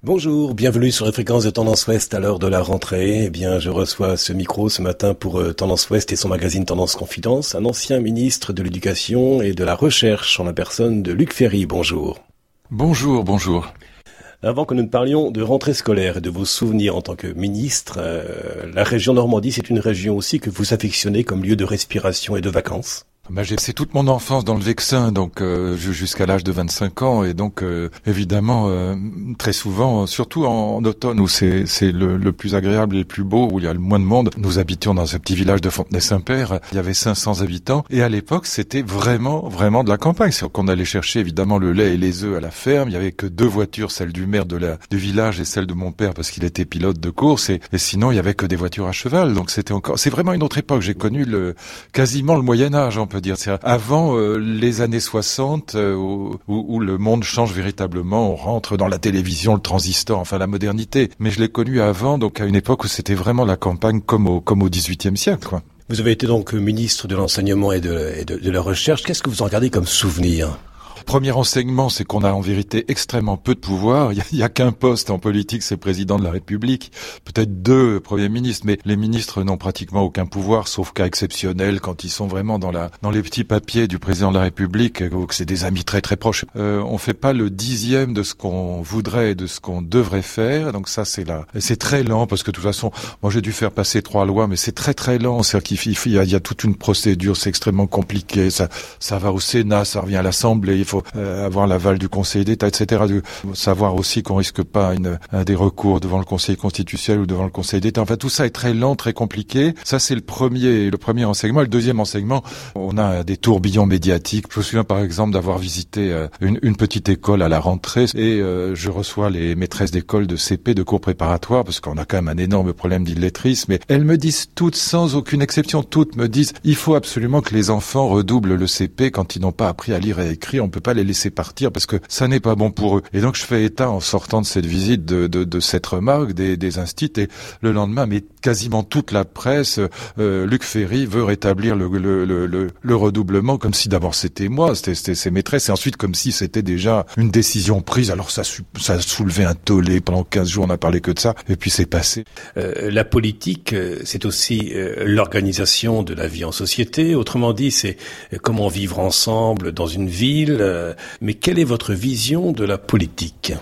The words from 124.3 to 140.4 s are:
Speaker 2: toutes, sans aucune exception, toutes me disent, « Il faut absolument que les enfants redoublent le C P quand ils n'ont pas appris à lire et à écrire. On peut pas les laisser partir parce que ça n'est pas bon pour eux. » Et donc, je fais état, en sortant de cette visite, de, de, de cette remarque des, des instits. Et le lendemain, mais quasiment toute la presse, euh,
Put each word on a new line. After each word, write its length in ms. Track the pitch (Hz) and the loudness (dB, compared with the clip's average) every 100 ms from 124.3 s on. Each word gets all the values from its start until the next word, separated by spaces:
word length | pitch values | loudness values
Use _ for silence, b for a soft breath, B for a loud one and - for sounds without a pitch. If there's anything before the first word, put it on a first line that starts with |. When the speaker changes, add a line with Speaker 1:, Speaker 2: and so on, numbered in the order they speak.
| 147 - | -2 -6
Speaker 2:
toutes, 220 | - 170 - | 0 0 0
sans 380 | - 170 170 | 0 2 2
aucune 280 | 139 - 147 | 0 0 0
exception, 400 | 139 - 147 156 | 2 0 0 0
toutes 340 | 139 156 156 113 | 0 2 2 2
me 100 | 117 | 0
disent, « 280 | 117 143 - | 2 0 0
Il 120 | 151 147 | 0 2
faut 180 | - | 4
absolument 480 | 156 - - 117 143 | 2 2 -2 2 2
que 120 | - | 2
les 140 | 107 98 | 0 2
enfants 400 | 110 - 131 135 | 0 0 0 4
redoublent 460 | 98 98 123 101 | 4 4 2 4
le 120 | 92 92 | 2 2
C 220 | - 90 | 0 -2
P 220 | - 131 | 0 0
quand 260 | 123 90 - | 0 -4 -2
ils 60 | |
n'ont 100 | 92 | -2
pas 160 | 87 113 | 0 -2
appris 240 | 170 - | -2 -2
à 60 | 98 | -2
lire 220 | 101 90 | 0 0
et 80 | 87 | -2
à 40 | |
écrire. 320 | 80 - 131 | -4 -4 -2
On 60 | 104 | -2
peut 100 | 82 82 | -2 -2
pas 80 | |
les 100 | 104 | 0
laisser 260 | 98 95 104 | 0 0 -2
partir 420 | - 82 - 131 | -4 -8 -2 -2
parce 140 | 95 - | -2 -2
que 100 | 101 - | -4 -4
ça 220 | - 127 | -2 2
n'est 100 | 131 | 2
pas 160 | 113 | 2
bon 160 | 107 107 | 2 2
pour 280 | 98 104 101 | 2 2 2
eux. » 40 | - | 0
Et 80 | 98 | 0
donc, 160 | 113 131 | 0 0
je 60 | |
fais 220 | - 120 | 0 2
état, 260 | 107 107 131 | 2 2 0
en 100 | 101 | 0
sortant 400 | 87 101 - 110 | 0 -2 0 -2
de 60 | 104 | 0
cette 200 | - 82 | -2 0
visite, 380 | 87 95 120 | 0 2 0
de, 220 | 80 90 87 | 2 0 2
de, 160 | 87 | 0
de 180 | 90 87 | -2 -2
cette 260 | - - - | 0 -2 -2
remarque 460 | 92 107 143 139 | -2 2 2 0
des, 240 | 90 95 90 | 0 0 0
des 220 | 92 85 | -2 -4
instits. 340 | 87 - 156 - | -8 -4 -4 -2
Et 120 | 101 B B B | -4 B B B
le 120 | 113 | 0
lendemain, 340 | 104 101 113 123 | 0 0 0 0
mais 160 | 101 98 _ | 0 -4 _
quasiment 400 | 131 110 117 110 | 0 0 0 -2
toute 280 | 104 147 - | 0 -2 0
la 140 | 101 | 0
presse, 560 | 92 - 127 143 139 - 95 B B - | -2 -4 -2 0 0 0 -2 B B -2
euh, 280 | 107 95 | 0 0